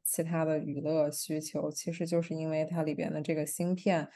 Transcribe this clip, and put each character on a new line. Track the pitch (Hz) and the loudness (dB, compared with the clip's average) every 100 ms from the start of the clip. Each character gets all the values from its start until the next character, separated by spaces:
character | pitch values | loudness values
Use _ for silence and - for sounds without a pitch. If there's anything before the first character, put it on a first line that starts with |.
其 | - - | -2 -2
他 | 165 170 | 0 2
的 | 156 156 | 2 2
娱 | 147 143 | 0 -2
乐 | 147 160 147 | 0 2 2
需 | 147 - 156 | 0 -4 -4
求， | 156 151 151 | -2 -4 -2
其 | 147 - | -4 -4
实 | 170 170 | -2 0
就 | 170 | 2
是 | 170 | 0
因 | 160 160 | -2 0
为 | 156 156 | 0 0
它 | 170 | 0
里 | 156 | 0
边 | 143 147 | 0 -2
的 | 156 | -2
这 | 147 | 0
个 | 156 151 | 0 0
芯 | - 175 | 0 0
片 | 180 196 170 147 | 0 2 2 0